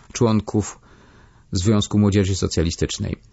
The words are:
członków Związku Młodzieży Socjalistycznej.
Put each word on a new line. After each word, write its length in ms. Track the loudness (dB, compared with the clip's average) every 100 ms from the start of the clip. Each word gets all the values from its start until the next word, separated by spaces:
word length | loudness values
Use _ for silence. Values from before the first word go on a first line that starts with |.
| -14
członków 680 | -2 2 2 0 -2 -2 -8 -20 -20 -20 -20 -20 -20 -8
Związku 460 | -2 2 2 2 2
Młodzieży 360 | 2 4 2
Socjalistycznej. 840 | 0 -2 0 -2 -2 -4 -4 -8 -8 -12